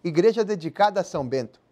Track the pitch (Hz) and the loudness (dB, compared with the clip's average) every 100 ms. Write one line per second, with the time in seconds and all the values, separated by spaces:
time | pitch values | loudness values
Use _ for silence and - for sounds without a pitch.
0 | 175 156 208 226 202 202 156 - 208 196 | 0 4 4 2 -2 -2 -6 0 2 2
1 | 175 165 127 135 113 _ _ | -4 -6 -2 -4 -4 _ _